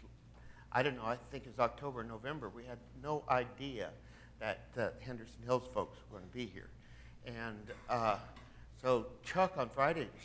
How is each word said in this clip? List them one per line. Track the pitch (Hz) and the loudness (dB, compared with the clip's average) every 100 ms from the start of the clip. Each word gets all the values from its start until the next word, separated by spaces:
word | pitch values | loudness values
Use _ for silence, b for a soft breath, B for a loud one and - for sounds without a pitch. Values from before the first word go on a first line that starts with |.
| - - - - B B B | -18 -18 -20 -18 B B B
I | 123 | 4
don't | 139 | 4
know, | 123 | 2
I | 113 123 | -2 -2
think | - 135 127 | -4 -10 -2
it | |
was | 110 | 4
October, | 117 - 143 123 | 4 4 -6 -4
November, | 113 113 131 156 107 | -6 -6 -6 -4 -6
we | 120 | -8
had | 123 120 - 123 | -10 -12 -12 -8
no | 143 147 - | -2 0 4
idea | 127 123 127 139 113 85 - B B B - | 4 4 -4 -6 -2 -4 -6 B B B -4
that, | 110 95 - 127 | -2 -2 -4 0
uh, | 98 - | 0 0
Henderson | 120 120 113 - | -8 -8 -10 -6
Hills | 117 127 123 | 2 2 4
folks | 107 - - - | 0 0 -4 -14
were | 104 | -14
gonna | 92 | -10
be | 123 110 | -6 -6
here. | - - - B B B B 123 | -6 -12 -16 B B B B -10
And, | 117 117 104 104 - - | -6 -6 -6 -10 -8 0
uh, | 120 113 101 - - B B B - | 4 4 4 0 -14 B B B 0
so | 131 120 110 - | 6 6 4 -8
Chuck | - 180 185 156 | -2 4 4 4
on | 117 | 0
Friday | 135 143 165 104 - | 4 4 4 -2 -8